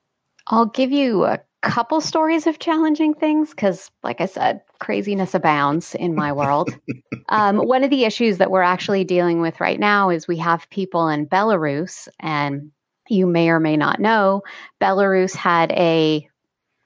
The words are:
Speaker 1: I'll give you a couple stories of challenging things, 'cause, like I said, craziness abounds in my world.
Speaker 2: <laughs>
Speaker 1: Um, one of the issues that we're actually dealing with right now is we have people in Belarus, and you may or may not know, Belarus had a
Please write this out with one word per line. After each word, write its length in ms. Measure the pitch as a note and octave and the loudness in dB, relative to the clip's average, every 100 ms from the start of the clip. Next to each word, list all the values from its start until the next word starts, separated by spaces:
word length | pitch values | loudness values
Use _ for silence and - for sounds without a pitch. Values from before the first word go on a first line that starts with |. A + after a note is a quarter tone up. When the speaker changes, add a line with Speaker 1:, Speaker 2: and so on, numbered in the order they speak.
| _ _ _ _ - | _ _ _ _ -2
Speaker 1:
I'll 200 | A3+ A3+ | 0 0
give 260 | C4 C4 | 0 0
you 320 | C#4+ C4+ G3 | 0 2 2
a 160 | C3+ - - _ | 0 -2 -8 _
couple 400 | - - - D#4+ | -4 -2 -2 -2
stories 460 | - D#4+ D#4 E4 D#4+ | 0 0 0 0 -2
of 140 | D#4 | -2
challenging 540 | - D#4+ D#4+ D4+ D#4 | -2 0 2 2 0
things, 380 | D4+ D#4 D4+ D4+ | 0 0 0 -2
'cause, 380 | - G3 F3 - _ | -2 -2 -2 -8 _
like 160 | - - | -8 -4
I 60 | F#3 | -6
said, 340 | - - A3 - - | -2 -2 -2 -8 -12
craziness 560 | - G#3 G3+ G3 F#3 | -6 -4 -2 -4 -2
abounds 640 | F#3 D#3+ D3 C#3+ D#3 - - | 0 0 2 2 0 -4 -6
in 180 | F3 | -4
my 180 | D#3 D3 | -2 -2
world. 380 | C#3+ C#3 D3 - - - | -2 0 0 -2 -8 -12
Speaker 2:
<laughs> 140 | B2+ _ B2 - | -14 _ -12 -2
Speaker 1:
Um, 260 | G#3+ G#3 G3+ | 0 2 2
one 260 | A3+ B3+ | 2 2
of 80 | C4+ | 2
the 140 | C4+ | 2
issues 320 | A3+ - A#3 F#3 | 0 0 0 2
that 140 | F#3 | 2
we're 100 | F#3+ | 2
actually 420 | F3+ F3+ - G3 | 2 0 -2 -2
dealing 380 | F3+ F3+ F3 E3+ | 0 0 2 0
with 180 | E3 - | -2 -2
right 220 | F3 - | -2 0
now 300 | G#3 G3+ F#3+ | 2 2 2
is 180 | E3+ E3+ | -2 -4
we 80 | E3+ | -4
have 340 | E3+ E3+ - | 0 -2 -4
people 380 | - F#3 E3+ D#3+ | -8 -4 -2 0
in 180 | D3+ D3 | -2 0
Belarus, 800 | F#3 A3 F#3+ D3+ C#3+ F#3 - - - | 0 2 0 0 -4 -6 -12 -20 -12
and 500 | D#3+ D3+ C#3+ C#3 D3+ _ _ _ - | -6 -2 -2 -4 -10 _ _ _ -2
you 180 | G3+ F#3 | 0 2
may 220 | E3+ E3 | 2 2
or 100 | E3 | 2
may 200 | D#3+ D3+ | 2 2
not 200 | D3 - | 0 0
know, 440 | G#3 A3 G3 G3 G3 - - - | 2 2 2 0 -6 -18 -16 -4
Belarus 540 | G3 F#3+ G3 F#3+ F#3 | 0 2 2 2 0
had 380 | - F3+ E3+ E3 | -2 0 2 2
a 560 | - E3+ D#3+ D#3 D3+ - _ _ _ _ _ | 2 2 4 2 0 -4 _ _ _ _ _